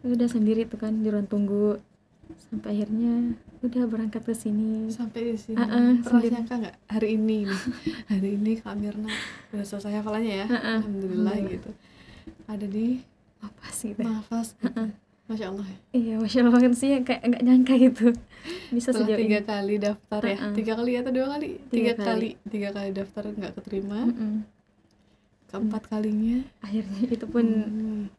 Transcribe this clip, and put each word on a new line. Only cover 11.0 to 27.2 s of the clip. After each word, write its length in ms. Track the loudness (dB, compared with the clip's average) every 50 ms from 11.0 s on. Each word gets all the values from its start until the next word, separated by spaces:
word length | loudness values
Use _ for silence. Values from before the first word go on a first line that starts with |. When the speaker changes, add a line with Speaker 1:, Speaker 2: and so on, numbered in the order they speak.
| -4 -2 0 2 2 2 2
Speaker 2:
alhamdulillah. 220 | 0 -2 -4 -6
Speaker 1:
gitu. 160 | -8 -10 -12 -16 -16 _ -20 -20 -20 -20 -20 -20 -20 -20 -20 -20 _ -12
Ada 200 | -10 -8 -8 -6
di 200 | -6 -4 -2 -2 -2 -2 -4 -6 _ _ _ _ _ _ _
Speaker 2:
Mafas 380 | -18 -18 -18 -18 -18 -12 -12 -8
gitu. 240 | -8 -8 -6 -4 -2
Speaker 1:
Mafas 460 | -2 -2 -4 -6 -4 -4 -4 -4 -6 -8
gitu. 120 | _ -4 -4
Speaker 2:
Heeh. 200 | -2 -2 -4 -6 -6 -12 _ _ _ _ _
Speaker 1:
Masya 200 | _ -8 -6 -6 -6
Allah 160 | -6 -8 -8
ya. 120 | -10 -12 -16 _ _
Speaker 2:
Iya, 240 | 0 0 0 2 0 0
Masya 200 | -2 2 4 6
Allah 140 | 6 8 8
banget 180 | 8 8 6 6
sih, 160 | 4 4 2 2 2 2
kayak 200 | 0 -2 -2 2
nggak 180 | 0 0 2 6
nyangka 320 | 8 8 8 8 8 8 8
gitu. 280 | 8 8 8 6 4 4 4 4 -4 -16 -20 -18 -12 -10 -10 -10 -8 -4
Bisa 180 | -4 -2 0 0
Speaker 1:
Setelah 80 | 0 2 2
Speaker 2:
sejauh 120 | 2 2 2
Speaker 1:
tiga 200 | 4 2 2 2
Speaker 2:
ini. 100 | 0 -2
Speaker 1:
kali 260 | -4 -4 -2 0 0 0
daftar 420 | 0 -2 -2 -4 _ _ -6 -2 0
ya? 140 | -2 -2
Speaker 2:
Heeh. 180 | -2 -4 -4 -2
Speaker 1:
Tiga 180 | -2 -2 -2 -2
kali 180 | -2 0 -2 0
atau 160 | -2 -2 -2
dua 160 | 0 0 0 -2
kali? 180 | -2 -6 -6 -8
Speaker 2:
Tiga 220 | -10 -12 -10 -2 0
Speaker 1:
Tiga 200 | 2 2 2 2
kali. 120 | 2 0
Speaker 2:
kali. 220 | 0 0 0 0 -2 -6 -10 _
Speaker 1:
Tiga 220 | -8 -6 -4 -4 -4
kali 180 | -6 -6 -6 -6
daftar 320 | -4 -6 -6 -8 -8 -10 -10
nggak 260 | -8 -8 -8 -8 -10 -10
keterima. 440 | -12 -12 -6 -6 -6 -6 -4 -4 -2 0
Speaker 2:
Mm-mm. 280 | 0 0 -2 -4 -4 -4 -4 -6 -8 _ _ _ _ _ _ _ _ _ _ _ _ _ _ _ _ _ _ _
Speaker 1:
Keempat 360 | _ -8 -4 -4 -2 -2 -4 -6
Speaker 2:
Hmm. 80 | -4
Speaker 1:
kalinya. 460 | -4 -2 -2 0 0 0 0 0 0 0 -2 -6 _ _
Speaker 2:
Akhirnya 420 | -12 -6 -4 -4 -4 -4 -4 -2 -2
itu 200 | -2 -2 -4